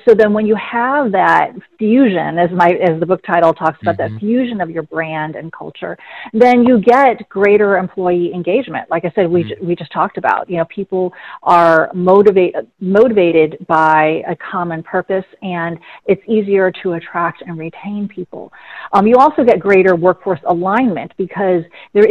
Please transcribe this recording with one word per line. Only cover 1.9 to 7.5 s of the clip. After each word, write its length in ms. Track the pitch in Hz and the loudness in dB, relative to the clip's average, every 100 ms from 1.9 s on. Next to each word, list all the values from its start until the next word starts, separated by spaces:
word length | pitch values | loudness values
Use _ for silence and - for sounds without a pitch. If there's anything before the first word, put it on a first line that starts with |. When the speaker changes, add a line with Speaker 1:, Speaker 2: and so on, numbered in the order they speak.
| 247 254 175 151 165 | 4 4 2 -2 0
Speaker 1:
as 120 | 170 | 0
my, 200 | 185 175 180 180 | 2 0 2 0
as 80 | 160 | 0
the 60 | 170 | -2
book 160 | 180 | -4
title 300 | - 175 165 | -2 2 2
talks 260 | 160 160 151 | 0 -4 -4
about, 140 | 185 170 | -6 -4
that 80 | 123 | -6
Speaker 2:
Mm-hmm. 120 | 110 | -6
Speaker 1:
fusion 420 | 208 240 240 214 | -4 -2 -2 -6
of 100 | 165 | -6
your 140 | 165 | -8
brand 520 | 156 160 160 156 156 147 | -8 -8 -6 -6 -8 -10
and 160 | 160 | -14
culture, 460 | - 160 - 170 170 - - - | -14 -16 -12 -12 -14 -18 -20 -6
then 300 | 220 247 247 | 2 4 6
you 180 | 240 240 | 4 4
get 480 | 190 254 269 214 - | 4 4 4 0 -8
greater 480 | 196 202 | 0 2